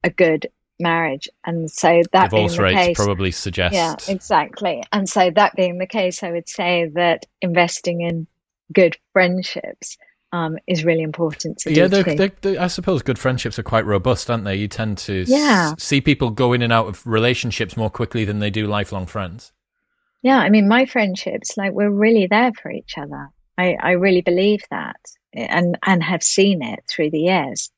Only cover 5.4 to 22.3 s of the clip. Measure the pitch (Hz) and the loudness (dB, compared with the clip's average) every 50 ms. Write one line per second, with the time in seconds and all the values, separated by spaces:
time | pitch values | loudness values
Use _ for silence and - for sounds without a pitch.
5.4 | 208 - - - 185 180 175 180 185 - - 220 190 180 180 - - 175 170 170 | 4 4 4 0 0 0 0 -4 -8 -4 -2 -2 -2 -2 -4 -6 -8 -6 -6 -6
6.4 | 170 - - - 196 175 180 175 170 160 147 170 175 170 165 - - _ _ _ | -8 -8 -6 -4 -2 0 0 0 0 -2 0 0 2 2 2 0 -4 _ _ _
7.4 | - 180 170 180 175 170 - - - 185 170 170 170 170 170 165 160 _ _ _ | -4 0 2 2 2 2 0 -6 -6 -4 -4 -2 -4 -4 -4 -4 -8 _ _ _
8.4 | _ _ _ _ _ _ 156 202 185 165 156 _ _ _ _ 190 185 180 180 185 | _ _ _ _ _ _ 4 4 4 4 2 _ _ _ _ 2 2 2 0 -4
9.4 | 180 - - - - - - _ - - - _ _ _ _ _ _ _ - 175 | -6 -8 -10 -10 -12 -12 -16 _ -16 -18 -18 _ _ _ _ _ _ _ -6 -4
10.4 | 165 160 160 - _ - 185 160 156 170 165 165 160 156 151 - 170 156 151 - | -4 -4 -6 -8 _ -4 -2 0 2 2 2 0 0 -4 -4 -2 -4 -4 -4 -6
11.4 | - 160 - - - - 156 151 175 185 190 196 185 180 151 151 190 196 - _ | -10 -10 -10 -8 -4 2 4 4 4 6 4 2 2 2 2 0 0 -2 -2 _
12.4 | - 196 190 151 180 180 - - 180 - 185 135 - - 123 - - 131 127 127 | -4 -4 -2 0 -2 -4 -4 -4 -2 0 -2 0 0 -2 -4 0 0 -2 -2 -2
13.4 | - 120 - - 110 - 120 110 110 104 104 98 92 127 127 - - - 120 113 | -4 -6 -6 -6 -6 0 0 0 2 2 0 2 2 2 0 0 -2 -4 -4 -4
14.4 | 98 101 95 98 104 104 - - 113 110 101 - - - 98 95 92 - 262 285 | -2 -4 -4 -2 -4 -4 -4 -6 -4 -4 -4 -6 -6 -4 -4 -2 2 2 2 4
15.4 | 302 294 226 190 170 151 156 - - - 147 139 - 156 143 - 143 120 107 104 | 4 4 4 4 2 0 -4 -6 -4 0 0 2 2 2 0 2 0 -4 0 0
16.4 | 131 120 123 123 120 117 117 113 113 113 101 - - 120 110 110 113 123 127 - | 2 2 2 2 2 2 2 2 2 0 -6 -10 -6 -2 0 2 2 2 0 0
17.4 | - 120 - - 113 92 - 117 110 104 - - 120 - - 117 110 98 104 104 | -4 -6 -4 -4 -6 -6 -4 -4 -4 -4 -2 -4 -6 -4 -2 -4 -2 -2 -2 -2
18.4 | 104 104 98 110 107 104 104 104 98 - 107 95 92 87 - 110 98 90 90 110 | -2 -2 -2 -2 -2 -2 -2 -2 -4 -4 -6 -8 -8 -8 -8 -8 -8 -8 -10 -16
19.4 | - - _ _ _ _ _ _ _ _ _ _ _ _ _ _ - 247 269 254 | -20 -20 _ _ _ _ _ _ _ _ _ _ _ _ _ _ 2 4 4 4
20.4 | 170 160 208 214 202 202 220 247 269 262 - 247 214 190 185 - - - - - | 4 4 4 4 6 6 4 4 2 2 0 -2 -2 -2 -4 -6 -8 -8 -8 -8
21.4 | - - - - 196 196 - 196 208 208 202 202 214 226 233 220 190 180 | -8 -8 -8 -6 -6 -4 -2 0 0 0 2 2 4 4 4 4 4 4